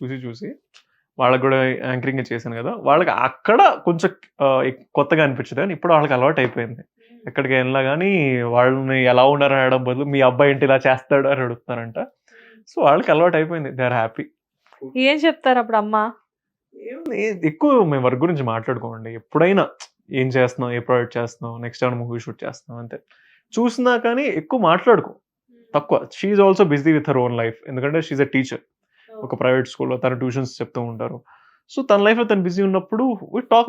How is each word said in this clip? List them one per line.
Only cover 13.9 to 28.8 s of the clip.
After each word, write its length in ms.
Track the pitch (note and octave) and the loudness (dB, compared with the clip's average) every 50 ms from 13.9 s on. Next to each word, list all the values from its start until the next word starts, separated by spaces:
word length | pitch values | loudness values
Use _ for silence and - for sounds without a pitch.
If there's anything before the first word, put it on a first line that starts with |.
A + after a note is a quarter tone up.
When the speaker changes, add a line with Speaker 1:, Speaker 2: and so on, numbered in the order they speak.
| B2 | 0
Speaker 1:
happy. 320 | A#2 A2+ A2+ - - - - _ _ _ _ _ _ _ _ _ - - C4 C4 | -2 -2 -4 -6 -10 -14 -14 _ _ _ _ _ _ _ _ _ -20 -16 -8 -4
Speaker 2:
ఏం 200 | B3+ C4 C4+ D4+ | 0 0 0 2
చెప్తారు 420 | D4+ D4+ E4 D#4 - - C4 B3+ B3 | 2 2 0 0 0 2 2 2 2
అప్పుడు 180 | A3+ A3 A3+ | 0 0 0
అమ్మ? 340 | G#3+ G#3 G#3+ G#3+ G#3+ G#3+ A#3 A#3 _ _ _ _ _ _ _ _ _ _ _ _ - - A#3 C4 C#4+ E4+ D#4 A3 | -2 0 0 -2 -2 -2 -4 -6 _ _ _ _ _ _ _ _ _ _ _ _ -20 -18 -16 -16 -12 -10 -8 -6
Speaker 1:
ఏ-, 260 | G3+ G#3+ A3 G3+ F3+ E3 | -6 -4 -6 -4 -4 -4
ఎక్కువ 400 | D#3 D#3 - D4 D4 C4+ A#3+ F#3+ | -6 -2 0 2 2 4 4 2
మేము 220 | D#3 C#3+ C3+ B2 | 2 0 0 0
వర్క్ 160 | B2+ B2+ B2 | 0 0 0
గురించి 220 | D#3 F3 E3+ C#3+ B2+ | 0 -2 -2 -2 -2
మాట్లాడుకోమండి. 680 | A#2 A2 A2+ - C#3 B2+ A2 A2 A#2 A#2 A2+ A2 A2+ A2+ | -4 -4 -4 -4 -6 -6 -6 -8 -12 -14 -14 -16 -16 -16
ఎప్పుడైనా 540 | A2+ - _ - D3+ E3 F#3 G3+ F#3 C#3+ - - - - - _ _ _ - | -16 -10 _ 0 2 2 4 4 2 0 0 -4 -14 -20 -20 _ _ _ -8
ఏం 160 | C#3+ C3 C3 | -4 -2 -2
చేస్తున్నావు, 460 | C3 B2+ C3 B2+ A#2+ - - B2+ B2 A#2+ | 0 2 2 2 2 0 -4 -6 -4 -4
ఏ 60 | A#2+ | -4
ప్రాజెక్ట్ 380 | A#2+ - B2+ B2 A#2+ A#2+ - | -2 0 0 0 0 -2 -4
చేస్తున్నావు, 400 | A#2+ A#2+ A#2 - - A#2+ A#2 A#2 | -6 -6 -6 -8 -12 -14 -14 -12
నెక్స్ట్ 260 | A#2 A#2+ A#2+ - - C3 | -12 -14 -14 -6 -4 -4
ఏమైనా 140 | B2 B2 | -2 -2
మూవీ 220 | A#2+ A#2+ A#2+ A#2+ A#2 | -4 -6 -8 -10 -10
షూట్ 240 | - - A2 - C#3 | -12 -14 -14 -14 -12
చేస్తున్నావు 380 | C#3 C#3 - _ - A#2+ A#2+ A#2 | -14 -14 -14 _ -20 -18 -16 -16
అంతే. 140 | A2+ - - _ _ _ _ _ _ _ _ _ _ - | -16 -16 -18 _ _ _ _ _ _ _ _ _ _ -4
చూసినా 440 | A3+ A#3+ A#3 A#3 - A#3+ B3 A#3+ | -2 -2 -2 0 0 0 0 0
కానీ 260 | A#3 A#3 A#3 A#3+ C4 D4 | 0 0 -2 -2 -2 -2
ఎక్కువ 360 | B3 - D#3 D#3 - C4 B3 | -4 -4 -6 -4 -4 -2 0
మాట్లాడుకో, 560 | G3 D#3+ E3+ F#3 - A#3 A3+ F3 - - - _ _ _ _ _ _ _ _ _ _ _ - | 2 2 2 4 4 4 4 4 2 -4 -10 _ _ _ _ _ _ _ _ _ _ _ -4
తక్కువ. 320 | D3 C#3+ - C#3+ A#2+ C3+ - - | -4 0 0 0 0 0 -4 -10
She 160 | - - G3 G#3 | -6 -4 0 4
is 80 | G3 G3 | 4 6
also 180 | G3 F#3+ G3 G3+ | 6 6 4 4
busy 260 | D#3+ D3 C#3+ C#3 D#3+ D#3 | 2 2 2 2 2 2
with 140 | D3+ D3+ D#3 | 2 2 0
her 80 | C3+ | 0
own 160 | B2+ B2 A#2+ A#2+ | 0 0 0 -2
life. 240 | A#2 A2+ A2+ A2+ - - | -2 -4 -4 -6 -8 -12
ఎందుకంటే 320 | - C3 B2+ C3 C#3+ D#3 E3 | -10 -6 -4 -4 -2 -2 -2
she 140 | D#3 - C#3+ | -4 -2 -2
is 60 | C3+ | -2
a 60 | C#3 | 0
teacher. 320 | C3+ - C3 C3 - B2 - _ _ _ _ | 0 0 -2 -2 -2 -6 -12 _ _ _ _